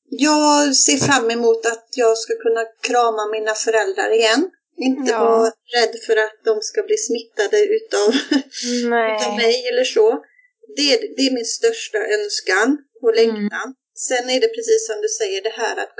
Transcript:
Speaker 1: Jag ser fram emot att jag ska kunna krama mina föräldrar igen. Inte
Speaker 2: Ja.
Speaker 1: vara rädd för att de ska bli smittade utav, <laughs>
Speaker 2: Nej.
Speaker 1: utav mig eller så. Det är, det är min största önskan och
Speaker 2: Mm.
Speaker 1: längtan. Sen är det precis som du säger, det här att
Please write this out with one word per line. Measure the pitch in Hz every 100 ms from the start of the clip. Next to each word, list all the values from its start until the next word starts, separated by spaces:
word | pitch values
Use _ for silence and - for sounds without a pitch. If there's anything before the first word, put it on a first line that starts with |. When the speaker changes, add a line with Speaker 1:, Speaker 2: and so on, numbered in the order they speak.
| _
Speaker 1:
Jag | 226 302 302 302 294 294 262
ser | - 285
fram | 226 262 226
emot | 233 233 226 233
att | 226 _ 254
jag | 226 226
ska | - 226 233
kunna | 226 226 _ -
krama | 240 233 214 208 220
mina | 214
föräldrar | 214 240 220 196 196 208 220
igen. | 220 240 370 _ _ - 262
Inte | 262 254
Speaker 2:
Ja. | 226
Speaker 1:
vara | 226 226 226 - - 240
rädd | 226 - -
för | 220 220
att | - 226
de | 214 -
ska | 220 202
bli | 214 -
smittade | 233 - - 196 208 208 220
utav, | - 202 208 269 -
<laughs> | 285 - - 247 240 240 233
Speaker 2:
Nej. | 220 214
Speaker 1:
utav | 208 208
mig | 226 247 247
eller | 240
så. | 254 - - 285 - _ _ _ - 277
Det | 285
är, | 233 - -
det | 269
är | 247
min | 226 -
största | 233 226 - 208 - 214
önskan | 208 - - 190 247 294 _ _
och | 233
Speaker 2:
Mm. | 220
Speaker 1:
längtan. | 226 214 208 175 226 - _ - -
Sen | 247 254 254
är |
det | 226 233
precis | 220 220 -
som | 208 440
du | -
säger, | 202 196 427
det | -
här | 208 -
att | - -